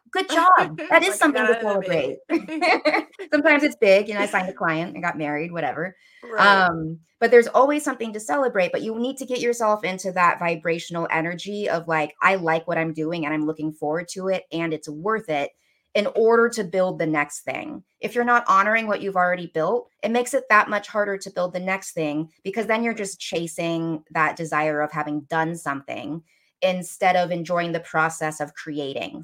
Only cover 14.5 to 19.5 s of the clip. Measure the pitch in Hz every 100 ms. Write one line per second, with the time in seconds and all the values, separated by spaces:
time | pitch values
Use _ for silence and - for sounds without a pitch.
14.5 | 165 165 156 - 151 196 220 - 147 143
15.5 | - _ _ _ 220 208 240 226 233 233
16.5 | 226 180 190 185 160 160 156 147 - -
17.5 | 131 - - - _ 214 240 240 240 -
18.5 | 190 208 226 220 196 196 185 180 180 170